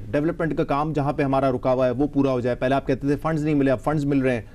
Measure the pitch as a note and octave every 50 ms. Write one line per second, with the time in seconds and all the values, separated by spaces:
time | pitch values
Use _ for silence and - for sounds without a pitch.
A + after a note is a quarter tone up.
0 | G#2+ G#2+ G#2+ D3 D3 E3 E3 - F3 D3+ - - D3+ - D3 C#3 D3+ D#3+ D3 D3
1 | C3+ C#3+ D3 D3+ D3 C3+ C3+ C3+ C#3 C3+ B2 B2 - C3 B2+ B2+ C3 B2+ A#2+ B2
2 | D3 C#3+ - C#3 C#3 C3+ C3 B2+ A#2 B2 A#2+ - C3 B2+ C3+ C3+ - - C3+ A#2+
3 | C#3 C#3 C#3+ C3 - D#3+ E3 D3+ D3 D#3 D3+ C#3+ C3+ C3+ B2+ A2 - D3 D3+ D#3
4 | C#3 C#3 C#3+ C3+ B2+ C3 B2 A2+ G2+ - -